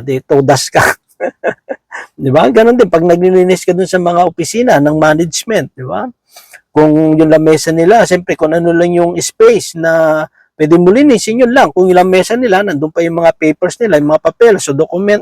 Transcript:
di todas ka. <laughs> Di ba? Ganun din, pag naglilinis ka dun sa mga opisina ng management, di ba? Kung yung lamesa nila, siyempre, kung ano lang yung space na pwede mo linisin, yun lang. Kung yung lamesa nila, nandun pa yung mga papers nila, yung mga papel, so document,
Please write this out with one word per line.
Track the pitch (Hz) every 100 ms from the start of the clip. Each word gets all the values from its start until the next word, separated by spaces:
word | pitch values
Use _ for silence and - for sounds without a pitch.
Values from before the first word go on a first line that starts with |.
| 127
di | 131
todas | - 143 139 135 -
ka. | - - - _ _
<laughs> | 175 - - - - - _ - - -
Di | 139
ba? | 139 233
Ganun | 220 226 247
din, | 190
pag | 165
naglilinis | 175 170 185 185 180 180 -
ka |
dun | 180 185
sa | 185
mga | 175 175 180
opisina | - 160 220 247 151
ng | 147 156
management, | 156 156 170 - - 208 135
di | - 127
ba? | 175 247 - _ - _ - _
Kung | 151 156 151 160 156
yung | 156
lamesa | 156 156 156 165
nila, | 165 170 233 180
siyempre, | 180 180 160
kung | 156
ano | 170 170
lang | 170 175
yung | 175 170 175
space | - - 151 220 - 160
na | 165 165 160 156 156 _ _ -
pwede | 151 170
mo | 175
linisin, | 226 294 226 220 233 240
yun |
lang. | 262 214
Kung | 180 185
yung | 180
lamesa | 185 185 165
nila, | 233 247 185 202
nandun | 147 156
pa | 165 170
yung | 165
mga | 165 -
papers | 156 151 180 -
nila, | 226 151
yung | 147
mga | 156 165
papel, | - 233 190
so | 151
document, | 139 160 180 202 208